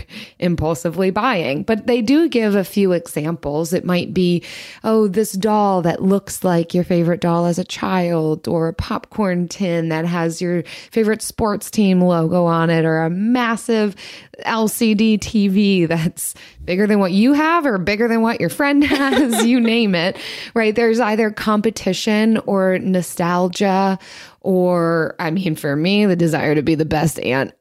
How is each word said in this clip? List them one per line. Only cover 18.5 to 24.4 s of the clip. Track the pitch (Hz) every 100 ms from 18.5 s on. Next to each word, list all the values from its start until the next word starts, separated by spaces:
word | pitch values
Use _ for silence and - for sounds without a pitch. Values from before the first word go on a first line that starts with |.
| - 285 285
<laughs> | 285 277
has, | 277 - 269 226 233
you | 254
name | 226 233 214
it, | 175 180 - - - -
right? | 233 220
There's | 220 233 226
either | 214 214 220
competition | 214 214 214 226 220 196 185 - 208 220 220 -
or | 196 190 185
nostalgia, | 190 185 165 - 175 180 185 170 196 190 196 190 - - - -